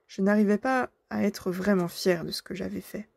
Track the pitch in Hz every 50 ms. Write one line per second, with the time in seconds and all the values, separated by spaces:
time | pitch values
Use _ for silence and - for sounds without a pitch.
0 | _ _ - - 190 202 208 214 214 196 208 202 - 262 262 254 240 - _ _
1 | _ - 220 214 208 208 202 - - 185 175 190 185 202 202 180 175 175 - -
2 | - 190 175 165 156 156 - - - - 202 185 190 190 208 185 - - - 214
3 | 214 _ _